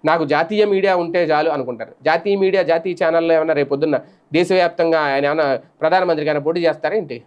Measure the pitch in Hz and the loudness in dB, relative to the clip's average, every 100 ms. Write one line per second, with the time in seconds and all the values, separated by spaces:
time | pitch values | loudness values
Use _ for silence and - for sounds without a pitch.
0 | 156 165 147 147 165 208 208 190 196 185 | 0 0 0 0 0 0 2 2 2 0
1 | 170 175 160 151 160 147 123 117 110 - | 0 -2 0 0 0 -2 -6 -8 -12 -6
2 | 143 170 196 196 190 190 165 165 175 170 | -2 0 0 0 2 2 0 0 -2 -2
3 | 165 165 165 165 160 147 139 139 156 139 | 0 0 2 2 2 0 0 -2 0 -2
4 | - _ _ 151 175 185 170 175 165 160 | -4 _ _ -2 2 2 2 0 0 2
5 | 147 139 143 156 147 127 - _ 156 180 | 0 0 0 0 0 -2 -6 _ 0 2
6 | 180 156 147 147 143 175 165 151 156 208 | 2 0 0 -2 -2 0 0 0 -2 -4
7 | 156 123 | -6 -12